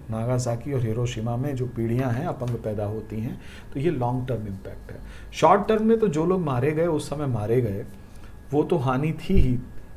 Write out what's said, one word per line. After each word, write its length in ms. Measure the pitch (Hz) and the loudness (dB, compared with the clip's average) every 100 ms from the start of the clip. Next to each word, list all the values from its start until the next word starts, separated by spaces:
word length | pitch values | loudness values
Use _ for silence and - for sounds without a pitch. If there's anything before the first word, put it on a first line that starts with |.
| - | -6
नागासाकी 640 | 113 117 127 120 117 147 | -4 0 0 0 -4 -2
और 80 | 135 | -2
हिरोशिमा 560 | 117 110 120 110 113 120 | 0 0 -2 -2 -2 -2
में 200 | 143 127 | -2 -2
जो 100 | 123 | -4
पीढ़ियां 480 | 117 113 117 131 117 | -2 0 2 2 0
हैं 120 | 170 | -2
अपंग 240 | 143 120 | -4 -2
पैदा 340 | 113 110 107 104 | -2 -2 -2 -2
होती 360 | 110 101 107 | -4 -6 -6
हैं, 200 | 113 - - - - 143 | -6 -6 -12 -14 -10 -2
तो 60 | |
ये 100 | 165 | 0
long 380 | 147 120 127 127 | 0 0 0 -2
term 180 | 113 107 | -4 -4
impact 460 | 95 98 98 - | -8 -10 -12 -14
है। 60 | - - - - | -14 -14 -14 -14
short 360 | - 156 202 202 | 2 6 6 4
term 180 | 220 220 | 2 4
में 120 | 226 | 4
तो 100 | 214 | 4
जो 180 | 151 170 | 2 2
लोग 140 | 185 | 2
मारे 320 | 151 127 135 | 2 2 2
गए 140 | 156 170 | 2 2
उस 240 | 151 - | 0 -2
समय 160 | 147 143 | -4 -2
मारे 340 | 110 104 123 | -2 2 2
गए, 240 | 110 98 92 - - - - - - | 2 -2 -6 -12 -16 -16 -14 -16 -2
वो 120 | 139 156 | 0 2
तो 120 | 170 | 2
हानि 360 | 131 131 156 | 2 2 0
थी 220 | 151 - 190 | -2 4 8
ही, 240 | 127 127 - - - | 8 4 -2 -10 -12